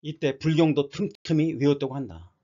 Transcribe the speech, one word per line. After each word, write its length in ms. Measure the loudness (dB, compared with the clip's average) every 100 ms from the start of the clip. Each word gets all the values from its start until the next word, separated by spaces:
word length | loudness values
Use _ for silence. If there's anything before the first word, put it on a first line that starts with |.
이때 340 | -10 -4 -4 -2
불경도 520 | 0 4 4 4 -2
틈틈이 640 | -4 -6 -6 -2 0 0
외웠다고 420 | 2 2 2 -2 -6
한다. 360 | -10 -12 -18 _